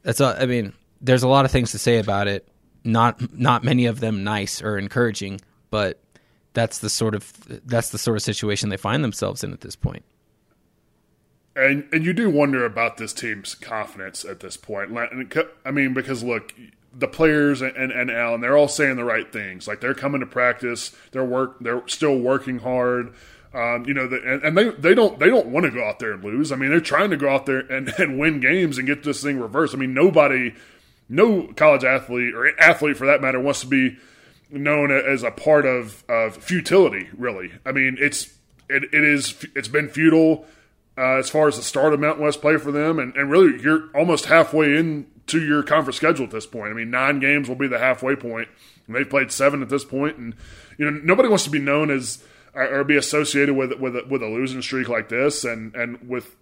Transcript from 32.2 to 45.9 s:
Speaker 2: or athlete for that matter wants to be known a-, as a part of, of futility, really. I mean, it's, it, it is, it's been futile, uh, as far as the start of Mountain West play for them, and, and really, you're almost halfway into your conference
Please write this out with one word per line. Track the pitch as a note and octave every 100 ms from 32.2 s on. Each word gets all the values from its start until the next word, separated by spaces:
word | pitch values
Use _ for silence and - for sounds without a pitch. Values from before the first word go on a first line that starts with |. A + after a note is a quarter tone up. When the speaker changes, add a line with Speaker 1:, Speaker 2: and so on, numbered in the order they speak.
| B2 A#2
Speaker 2:
or | C#3 -
athlete | E3 E3 D3+ C3+
for | C3+
that | C#3
matter | C3+ B2+
wants | C3+ C#3
to | B2+
be | C3+ C3 - - _ _ _ _
known | C#3+ C#3+ D3+ C#3+
a-, | C3+
as | C3+ C#3
a | A#2
part | - D3+ D3+ C#3
of, | B2+ A2+ G#2 -
of | A#2 A2+ -
futility, | - F3+ - F#3+ D#3+ G2+ F2+ G2
really. | B2 G2 F2+ F#2+ C3
I |
mean, | C3+ C3 B2+
it's, | C#3+ - - _ _ _ -
it, | C#3 C#3+
it | D3+
is, | D3 C#3+ - - - C#3
it's | A2
been | D3 D3
futile, | D#3 D#3+ D#3+ D#3+ D#3 - _ _ _ _ -
uh, | C3 C3
as | B2
far | D3+ D3+
as | A#2+
the |
start | - C#3+ D3+
of | D3
Mountain | D3 D3
West | D3 D3
play | D3 D#3
for | D3
them, | D3 D#3 D#3+
and, | B2+ C3+
and | C#3
really, | E3 F3+ B2
you're | C3 D#3+ D#3 C#3+
almost | F3 D#3 -
halfway | E3 D#3 D#3 D3+ D3
into | E3 D3+ C#3+ _ - E3
your | D#3 D3
conference | C#3+ D3+ C#3